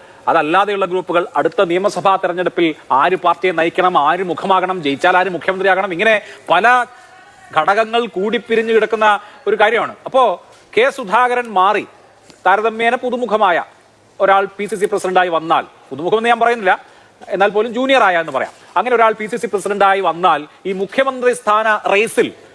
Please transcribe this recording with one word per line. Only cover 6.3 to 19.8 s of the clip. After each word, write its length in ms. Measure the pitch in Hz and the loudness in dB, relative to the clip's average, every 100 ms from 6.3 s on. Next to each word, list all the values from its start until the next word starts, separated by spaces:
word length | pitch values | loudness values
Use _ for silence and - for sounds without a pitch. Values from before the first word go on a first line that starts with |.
| - - | -10 0
പല 360 | 165 220 247 240 - - - - - - 156 | 2 4 2 0 -10 -20 -20 -20 -20 -8 -2
ഘടകങ്ങൾ 500 | 160 202 220 233 233 | 0 0 0 -2 -2
കൂടിപ്പിരിഞ്ഞു 640 | 175 208 226 - 226 226 | -4 -4 -4 -2 -2 2
കിടക്കുന്ന 460 | 220 214 214 214 202 - - - | 2 2 0 2 0 -4 -10 -2
ഒരു 80 | 220 | 2
കാര്യമാണ്. 400 | 214 226 139 107 151 | 2 2 -2 -8 -2
അപ്പോ 380 | 254 240 175 - - _ - | 2 2 0 -10 -20 _ 0
കെ 120 | 262 | 0
സുധാകരൻ 580 | 269 214 214 247 247 240 | 0 -2 0 2 0 -2
മാറി 400 | 190 190 208 - - _ _ - - 180 | 0 2 0 -4 -14 _ _ -20 -4 0
താരതമ്യേന 500 | 196 220 220 233 240 | 2 0 -2 -2 -2
പുതുമുഖമായ 680 | 247 220 240 214 196 160 - _ _ _ _ - | -4 -4 -2 0 2 0 -4 _ _ _ _ -2
ഒരാൾ 260 | 196 196 196 - | 2 2 2 -4
പി 80 | 202 | -8
സി 100 | 214 | -4
സി 100 | 196 | -2
പ്രസിഡന്റായി 440 | 202 185 185 180 | -2 0 0 0
വന്നാൽ, 360 | 160 160 151 - - - | 0 0 -2 -2 -12 -16
പുതുമുഖമെന്ന് 400 | 131 170 214 233 | -8 -2 0 0
ഞാൻ 100 | 233 | 2
പറയുന്നില്ല, 400 | 233 240 185 208 - - _ _ - | 0 0 0 -2 -4 -20 _ _ -8
എന്നാൽ 200 | 185 202 | -2 0
പോലും 240 | 202 233 | 0 -2
ജൂനിയർ 300 | 233 262 269 | -2 0 2
ആയ 160 | 208 170 | 2 0
എന്ന് 120 | 160 | -2
പറയാം, 200 | 135 113 - - 175 | -4 -6 -10 -8 -4
അങ്ങനെ 180 | 226 240 | 0 2
ഒരാൾ 160 | 226 | 2
പി 140 | 220 214 | 0 -6
സി 120 | 190 | -6
സി 80 | 202 | -6
പ്രസിഡന്റായി 540 | 202 190 202 | -4 -4 0